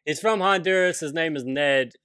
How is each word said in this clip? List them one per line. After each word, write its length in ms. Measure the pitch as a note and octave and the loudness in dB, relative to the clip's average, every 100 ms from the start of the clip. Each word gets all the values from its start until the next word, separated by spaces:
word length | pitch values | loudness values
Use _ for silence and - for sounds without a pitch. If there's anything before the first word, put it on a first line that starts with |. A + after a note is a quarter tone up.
| D3+ | -6
He's 120 | D3 | -2
from 200 | G#3+ G#3+ | 0 2
Honduras. 600 | F#3 F#3+ F3+ F#3+ F3+ - | 2 2 2 2 2 -2
His 140 | D3+ | -6
name 220 | D#3+ E3 D3 | -4 -2 -4
is 80 | |
Ned. 500 | B2+ C3+ D3 C3+ B2 - | -4 0 2 2 0 -8